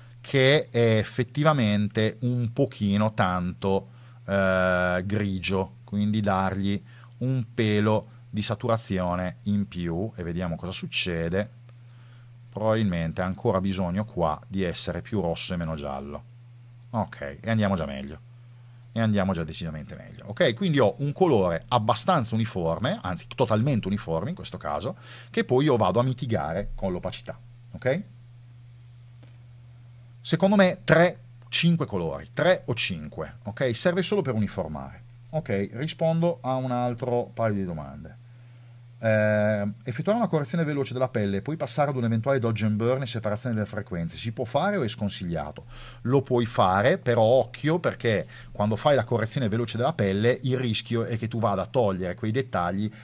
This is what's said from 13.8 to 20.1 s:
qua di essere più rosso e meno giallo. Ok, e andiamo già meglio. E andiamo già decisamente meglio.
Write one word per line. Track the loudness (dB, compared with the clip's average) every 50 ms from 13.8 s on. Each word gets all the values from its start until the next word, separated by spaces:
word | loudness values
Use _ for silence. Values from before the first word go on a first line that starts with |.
| -2 -2 -2 -2 -4
qua | -4 -2 0 0 0 0 -2 -6
di | -6 -4 -2
essere | -2 -2 -2 -2 -2 -4 -4 -6
più | -6 -4 -2 -2
rosso | 0 0 -2 -2 -4 -4 -4
e |
meno | -4 -4 -4 -4
giallo. | -6 -6 -6 -8 -8 -8 -10 -12 -12 -14 -16 -20 -20 -20 -20 -20 -20 -20 -20 -20 -20 -14 -6
Ok, | -4 -4 -4 -4 -6 -10 -10 -12 -10 -8
e | -4 -2
andiamo | 0 2 2 2 2
già | 0 -2
meglio. | -4 -6 -8 -10 -10 -12 -14 -16 -20 -20 -20 -20 -20 -20 -20 -20 -20 -20 -20 -16 -8
E | -4 0
andiamo | 2 2 2 2 2 0 0
già | -2 -4
decisamente | -6 -6 -8 -8 -8 -8 -10 -12 -12 -14
meglio. | -16 -16 -18